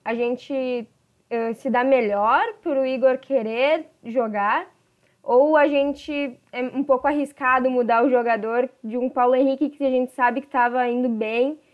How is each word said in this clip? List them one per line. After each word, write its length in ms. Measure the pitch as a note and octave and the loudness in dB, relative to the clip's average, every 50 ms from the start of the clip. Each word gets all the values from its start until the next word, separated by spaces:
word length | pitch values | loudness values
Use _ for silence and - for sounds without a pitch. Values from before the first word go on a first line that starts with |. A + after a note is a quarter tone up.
| _ | _
a 100 | G#3+ A#3 | -8 -4
gente, 720 | A#3 A#3+ A#3+ B3 B3 - - C#4+ C4+ C4 B3+ B3 A#3+ A3+ A3+ _ _ _ _ _ _ _ _ | -4 -4 -4 -4 -6 -8 -8 -6 -6 -4 -4 -6 -6 -8 -10 _ _ _ _ _ _ _ _
eh, 220 | A#3 A#3 A3+ A3+ A3+ | -6 -6 -4 -4 -6
se 140 | A3+ - C4+ | -6 -4 -2
dá 140 | A3 B3 B3 | 0 0 2
melhor 580 | C4+ C4+ B3+ A#3 G#3 G3+ G3+ G#3 A3 B3+ D#4 G#4 A#4 G#4+ - _ | 4 4 4 2 2 0 0 2 2 4 2 2 0 -4 -6 _
pro 220 | F4 C#4+ C4+ C4+ | -2 -2 0 0
Igor 320 | C4 C4 B3+ A#3+ C4 B3+ B3+ | 0 0 2 2 2 2 0
querer 680 | - - C4+ C4 A3 A3 A3+ A#3 C4 C#4+ D#4 D#4+ D#4 - _ _ - | -2 -2 -2 -2 0 -2 -2 0 0 2 0 0 -2 -8 _ _ -16
jogar? 600 | A#3 A3+ C4 A#3 A3 G#3 G#3 G3+ G#3 A#3 D4+ F#4 - _ _ _ _ _ _ _ _ _ _ _ | -6 -4 -2 -2 -2 -2 -2 0 0 0 0 -2 -6 _ _ _ _ _ _ _ _ _ _ _
Ou 340 | - A#3 B3+ C#4+ D4+ D#4 | 2 4 4 4 6 6
a 100 | D4+ C#4+ D4+ | 4 4 4
gente 720 | C#4+ C#4+ C#4 C#4+ C#4+ C#4+ - - D4 C#4+ C#4+ C4+ B3 - _ _ | 4 2 0 0 -2 -6 -8 -8 -6 -6 -6 -6 -8 -12 _ _
é 120 | - B3 B3+ | -8 -8 -8
um 200 | B3+ - C4 C#4 | -6 -4 -4 0
pouco 240 | C#4+ C4+ B3 B3+ | 0 0 2 2
arriscado 640 | C#4+ D4 D4 C#4+ C#4 - - C#4 B3+ B3+ C4 B3 C4 | 0 0 0 -4 -6 -6 -4 0 0 2 2 2 0
mudar 340 | B3+ B3 A#3+ A3 A#3 A3+ A#3+ | 0 0 0 2 2 2 4
o 60 | C#4 | 4
jogador 580 | B3+ B3 A#3 A#3+ A#3 A3 G3+ A3 A#3 A#3+ B3+ B3+ - _ - | 2 2 2 0 0 -2 -2 -2 -2 -2 -2 -4 -6 _ -12
de 140 | A3 G#3+ B3 | -8 -6 -4
um 100 | A#3+ C4 | -4 -4
Paulo 260 | B3+ C4 B3 B3 C4 | 0 0 2 2 2
Henrique 360 | B3+ C#4 C4+ C4+ C4+ D4+ C#4+ | 2 2 2 0 0 -2 -4
que 140 | D4 - C#4+ | -4 -2 -2
a 60 | C4+ | 0
gente 220 | B3+ B3+ B3+ B3 - | 0 0 -2 -2 -2
sabe 280 | - B3+ A#3+ A#3 C4+ | 0 0 0 0 -2
que 60 | C4+ | -6
tava 400 | - - C4 A#3+ A#3+ A#3+ B3+ B3 B3 | -4 -2 0 0 0 0 0 -2 0
indo 200 | A#3+ B3 B3 B3+ | 0 -2 -2 -2
bem 500 | A#3 G#3+ A3 G#3+ A3+ A#3 B3+ C#4 D#4 D#4 _ _ | -2 -2 -4 -4 -2 0 -2 -2 -2 -6 _ _